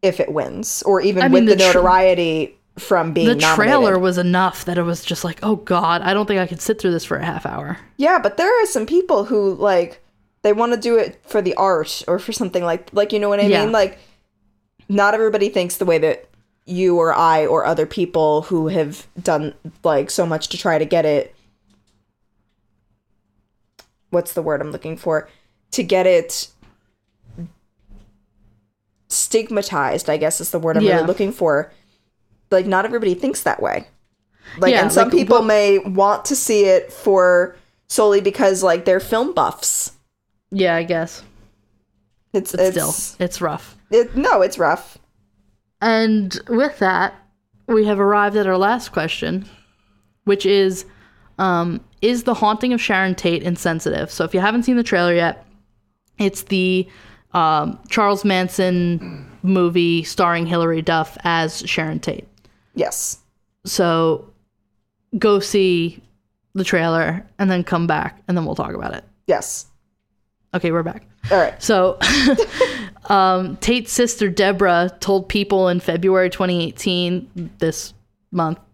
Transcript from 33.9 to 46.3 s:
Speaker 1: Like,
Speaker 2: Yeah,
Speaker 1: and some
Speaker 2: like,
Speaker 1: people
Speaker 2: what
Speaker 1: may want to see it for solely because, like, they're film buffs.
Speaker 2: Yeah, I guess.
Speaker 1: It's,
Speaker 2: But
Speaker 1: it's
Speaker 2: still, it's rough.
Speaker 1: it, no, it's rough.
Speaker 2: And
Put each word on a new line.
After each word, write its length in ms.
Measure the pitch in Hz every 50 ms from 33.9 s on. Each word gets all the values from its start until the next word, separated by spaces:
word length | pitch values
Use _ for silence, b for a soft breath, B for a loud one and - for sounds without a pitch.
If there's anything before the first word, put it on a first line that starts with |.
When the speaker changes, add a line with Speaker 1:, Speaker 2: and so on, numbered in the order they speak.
| _ _ _ _ _ _ _ _ _ B B B B B
Speaker 1:
Like, 140 | 185 - 254
Speaker 2:
Yeah, 100 | 214 190
Speaker 1:
and 100 | 208 -
some 120 | 277 226 240
Speaker 2:
like, 40 | 320
Speaker 1:
people 260 | 349 - 196 233 233
Speaker 2:
what 80 | 220
Speaker 1:
may 320 | 220 214 214 208 202 196 196
want 460 | 196 196 185 185 196 202 208 - -
to 100 | - 285
see 280 | 262 - - 226 208 202
it 280 | 196 185 185 - - -
for 640 | - - 220 196 190 180 180 180 175 180 180 b b b b b b b _
solely 320 | - - 220 208 202 202
because, 420 | 190 196 196 - 269 196 190 180 175
like, 220 | 185 170 175 175
they're 160 | - 185 190
film 320 | 190 - 233 220 247 294 349
buffs. 600 | - 143 95 - - - - - - - - - _ _ _ _ _ _ _ _ _ _ _
Speaker 2:
Yeah, 240 | - 196 185 180 170
I 60 | 165 170
guess. 400 | 170 180 165 160 170 - - - - _ _ - _ _ _ _ _ _ _ _ _ _ _ _ _ _ _ _ _ -
Speaker 1:
It's, 200 | 202 190 - -
Speaker 2:
But 80 | 175
Speaker 1:
it's 160 | 180 190 185 175 156 151 156 - - - -
Speaker 2:
still, 80 | - 180
it's 160 | 175 - -
rough. 360 | 180 160 147 160 - - - - _ _
Speaker 1:
it, 260 | 403 453 466 - -
no, 260 | 240 294 508 453 - 185
it's 160 | - - -
rough. 400 | 170 151 160 190 - - - - _ _ _ _ _ _ _ _ _ _ _ _ _ _ _ _
Speaker 2:
And 580 | 202 226 226 220 220 220 220 214 202 185